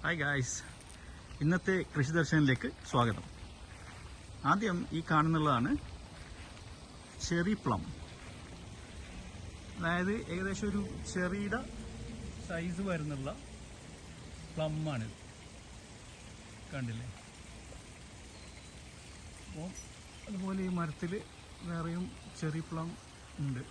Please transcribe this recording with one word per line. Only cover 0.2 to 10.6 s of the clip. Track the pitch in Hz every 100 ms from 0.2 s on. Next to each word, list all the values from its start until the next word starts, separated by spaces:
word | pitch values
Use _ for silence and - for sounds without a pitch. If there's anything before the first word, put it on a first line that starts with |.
ഗായ്സ്, | 143 143 127 - - - - - - - - -
ഇന്നത്തെ | 151 180 - 185 151
കൃഷി | 151 135 165
ദർശനിലേക്ക് | 160 160 143 127 - - -
സ്വാഗതം. | 131 120 98 - - - - - - - - - - - - -
ആദ്യം | 190 220 175 - 156
ഈ | 160
കാണുന്നുള്ളതാണ് | 156 160 160 151 127 127 294 - - - - - - - - - - - - - - -
ചെറി | 170 175 214
പ്ലം, | - 101 80 - - - - - - - - - - - - - - - - - - -
അതായത് | 165 175 185 220 -
ഏകദേശം | 175 190 190